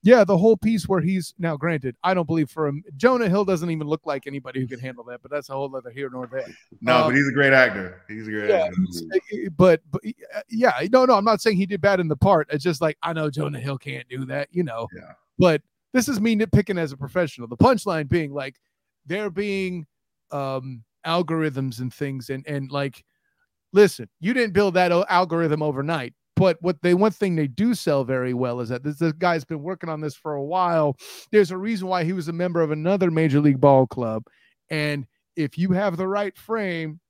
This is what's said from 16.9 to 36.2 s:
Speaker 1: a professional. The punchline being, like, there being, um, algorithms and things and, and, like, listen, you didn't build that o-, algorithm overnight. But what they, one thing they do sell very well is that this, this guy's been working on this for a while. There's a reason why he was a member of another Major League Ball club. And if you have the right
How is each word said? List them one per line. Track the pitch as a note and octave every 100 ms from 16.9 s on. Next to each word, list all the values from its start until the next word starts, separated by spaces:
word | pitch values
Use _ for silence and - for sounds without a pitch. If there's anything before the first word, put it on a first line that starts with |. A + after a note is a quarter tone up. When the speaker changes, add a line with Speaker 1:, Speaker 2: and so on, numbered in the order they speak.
Speaker 1:
a | C3+
professional. | C3+ F3+ E3 - A#2
The | A#2+
punchline | B3 A#3+ G3+ D#3+ C#3+
being, | E3+ D3+
like, | C#3 C3+ - _ _ _ _ C3+
there | F3+ G#3+
being, | E3+ G#3 G3 F#3 F3+ D#3 _ _ _ _
um, | D3 C#3 C3+ C3 B2+ - _ E3
algorithms | E3+ E3+ E3 D#3 C3+ C3+ A#2
and | B2+
things | - C#3+ C3+ A#2+
and, | C3+ C#3
and, | C#3+ C3+
like, | C#3+ C#3 - _ _ _ _ _ _ _
listen, | F#3+ G3+ - A2+ _
you | F3
didn't | B3+ A3+
build | F#3 G3+ F3+
that | F3+
o-, | F3 G3
algorithm | F3+ F#3 E3 E3 D3+
overnight. | D3+ C3+ C#3+ E3 B2 _ _ -
But | F#3 E3
what | F3 D#3+
they, | F3+
one | F3+ G#3+
thing | - G3 E3
they | C#3+
do | B2 A3
sell | A#3 - C#3+
very | B2 C3 B2+ B2
well | B2+ A#2+
is | A#2
that | B2
this, | C#3+ C#3+
this | E3
guy's | D#3 F3+ E3
been | C3+ D#3+
working | D3 F#3 E3+
on | D#3
this | D3+ -
for | D#3 C#3+
a |
while. | C#3 F#3 F3+ E3+ D3+ C3+ - - -
There's | G#3 F3+
a | F#3
reason | G3+ A3+ F#3
why | F3+
he | E3
was | F#3+ D#3
a |
member | E3+ F3+ E3+
of | D#3
another | D#3 D#3+ G3 F3+
Major | D#3+ D#3+ C#3
League | D3 C3+
Ball | C#3+ C3+ C3
club. | - A#2 A2 - _ _ _ _
And | D#3+ D3+ D3 B2+ _ _ -
if | D3 -
you | F#3
have | F#3 G3+ E3+
the | F#3+
right | G3+